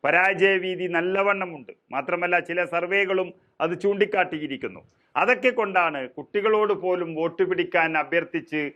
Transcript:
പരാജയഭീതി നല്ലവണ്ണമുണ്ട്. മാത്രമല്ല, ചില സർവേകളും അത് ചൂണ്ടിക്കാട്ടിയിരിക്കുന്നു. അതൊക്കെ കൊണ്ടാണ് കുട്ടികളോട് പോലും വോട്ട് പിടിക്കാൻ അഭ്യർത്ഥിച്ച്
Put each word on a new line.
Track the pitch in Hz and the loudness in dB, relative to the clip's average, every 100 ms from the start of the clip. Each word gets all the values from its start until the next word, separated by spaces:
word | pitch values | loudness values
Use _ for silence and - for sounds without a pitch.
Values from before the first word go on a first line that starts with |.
പരാജയഭീതി | 139 160 190 190 190 190 185 180 180 170 | 2 2 2 4 4 2 -2 -4 -2 -2
നല്ലവണ്ണമുണ്ട്. | 175 196 196 196 185 156 117 - _ | 0 0 0 0 -4 -10 -18 -20 _
മാത്രമല്ല, | 131 139 175 175 175 170 | -8 -4 -2 0 0 0
ചില | 170 175 | -4 -2
സർവേകളും | 170 175 196 190 190 180 - _ _ | -2 0 0 2 0 -2 -8 _ _
അത് | 165 175 | -4 0
ചൂണ്ടിക്കാട്ടിയിരിക്കുന്നു. | 196 202 202 202 180 156 147 135 110 90 _ _ _ - | -2 2 2 2 0 -2 -6 -6 -8 -10 _ _ _ 0
അതൊക്കെ | 196 247 254 233 | 2 4 2 2
കൊണ്ടാണ് | 208 185 170 147 127 - | 0 2 2 -2 -8 -10
കുട്ടികളോട് | 143 208 208 214 214 196 | -4 0 2 2 2 0
പോലും | 180 180 170 156 | 0 0 -2 -2
വോട്ട് | 165 165 185 | -4 0 0
പിടിക്കാൻ | 175 175 175 160 160 | 2 0 2 2 0
അഭ്യർത്ഥിച്ച് | 143 165 165 170 - 156 143 | 0 0 0 -8 -4 -4 -4